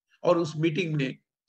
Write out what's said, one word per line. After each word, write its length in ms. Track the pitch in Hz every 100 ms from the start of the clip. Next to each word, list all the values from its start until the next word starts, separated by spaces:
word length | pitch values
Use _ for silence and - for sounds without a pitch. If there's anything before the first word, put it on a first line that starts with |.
| _ _
और 140 | 160 175
उस 160 | 170 151
meeting 400 | 165 160 170 151
में 200 | 131 - _ _